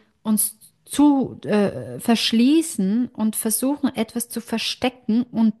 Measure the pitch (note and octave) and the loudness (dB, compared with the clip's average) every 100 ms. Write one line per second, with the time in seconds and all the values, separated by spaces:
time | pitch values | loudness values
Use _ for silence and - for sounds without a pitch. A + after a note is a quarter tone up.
0 | _ _ A3 G#3+ - - _ _ - - | _ _ -2 0 -2 -8 _ _ -4 4
1 | D4 C#4 G3 - C3 G#3 G3 C3 A#2+ B2 | 4 4 0 -6 -2 0 0 -2 -10 -4
2 | - A3+ - A3+ B3+ D#4+ D#4+ - F#3+ A3+ | 0 0 2 2 4 4 2 -2 0 0
3 | B3 - A3 - A3+ - C4 C#4+ B3 A3 | -2 -2 -4 -2 -4 -2 -2 -2 -2 -2
4 | A3 A#3+ - A3+ - A3+ - - B3 B3 | -6 -6 -8 -10 -6 -6 -6 -4 -6 -4
5 | - A3+ - A3 A3 - | -2 -2 0 0 0 2